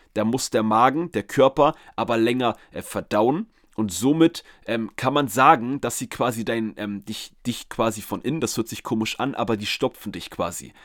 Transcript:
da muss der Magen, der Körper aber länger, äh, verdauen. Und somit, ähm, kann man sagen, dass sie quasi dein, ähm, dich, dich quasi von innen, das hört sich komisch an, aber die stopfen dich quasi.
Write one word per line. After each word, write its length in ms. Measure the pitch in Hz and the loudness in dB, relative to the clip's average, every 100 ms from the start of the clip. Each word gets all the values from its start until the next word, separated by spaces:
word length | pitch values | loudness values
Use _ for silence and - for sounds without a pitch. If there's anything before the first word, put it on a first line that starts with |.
| _ | _
da 100 | - | -2
muss 260 | 107 131 - | 0 0 0
der 120 | 120 | 0
Magen, 500 | 110 110 127 143 170 | 2 4 4 2 -4
der 120 | 110 | -6
Körper 500 | - - 135 135 147 - - - | -2 4 4 6 2 2 -10 -6
aber 200 | 113 117 | -2 2
länger, 400 | 113 127 120 - _ | 2 2 -2 -2 _
äh, 120 | 76 | -12
verdauen. 640 | - 101 - 104 113 156 220 _ _ | -4 -4 0 2 4 2 -4 _ _
Und 180 | - 110 | -4 -4
somit, 500 | 87 123 160 165 165 - - - | 0 2 6 4 2 -18 -16 -6
ähm, 240 | 117 110 - | -6 -6 -4
kann 160 | 131 | 0
man 160 | 143 139 | 0 0
sagen, 520 | 131 135 151 120 143 | 4 6 6 2 -4
dass 180 | 123 - | -6 -6
sie 100 | 120 | -8
quasi 360 | - 123 113 | -2 -2 -2
dein, 300 | 107 117 110 - | -4 -2 -4 -6
ähm, 260 | 104 101 | -8 -8
dich, 280 | - 107 - _ 127 | -10 -12 -12 _ -8
dich 220 | 113 - | -8 -8
quasi 320 | - 113 107 | -2 -2 -2
von 220 | - 95 | -8 -6
innen, 180 | 117 156 | -4 -2
das 160 | 120 - | -2 -2
hört 120 | 113 | -6
sich 140 | 117 | -6
komisch 380 | - 113 110 - | -4 -2 -2 -4
an, 140 | 131 | -4
aber 220 | - 113 107 | -4 -2 -2
die 100 | 104 | -4
stopfen 440 | - 131 - 107 | -4 -4 -4 -12
dich 200 | 90 - | -10 -12
quasi. 420 | - 87 - 69 - | -6 -6 -6 -16 -20